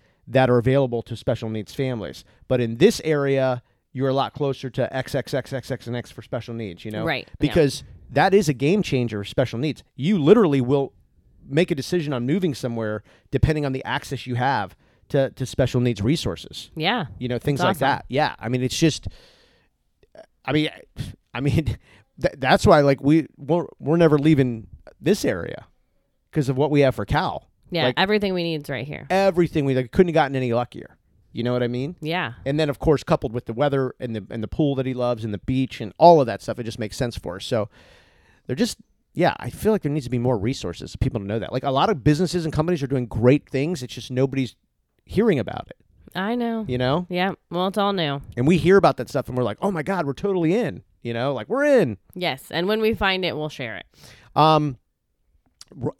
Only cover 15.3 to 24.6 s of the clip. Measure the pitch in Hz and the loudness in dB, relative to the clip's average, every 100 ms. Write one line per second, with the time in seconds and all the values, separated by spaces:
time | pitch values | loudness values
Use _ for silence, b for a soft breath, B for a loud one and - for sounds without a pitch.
15.3 | - 131 - 127 123 123 98 107 165 104 | -2 -6 0 0 2 0 0 0 0 -2
16.3 | 82 - - - 165 165 240 143 - 120 | -8 -12 -16 -14 -6 -2 -2 -4 -8 -6
17.3 | 120 147 139 180 170 139 120 - 127 139 | -2 -2 0 0 2 0 0 -2 -2 -2
18.3 | - 110 127 127 - 147 - - b b | -4 -4 -2 -2 2 0 0 -8 b b
19.3 | b b b b _ _ _ _ - - | b b b b _ _ _ _ -20 -20
20.3 | _ - 151 151 90 - - - - _ | _ -2 0 0 -6 -16 -14 -12 -14 _
21.3 | - 139 175 131 80 b b _ - - | -4 0 0 0 -6 b b _ -4 -4
22.3 | 139 131 190 214 156 139 135 135 160 - | -2 2 4 6 6 6 2 2 2 0
23.3 | - 139 170 - - 131 170 160 147 151 | -8 -2 -2 -4 -8 0 4 6 6 6
24.3 | 143 127 113 | 4 2 -2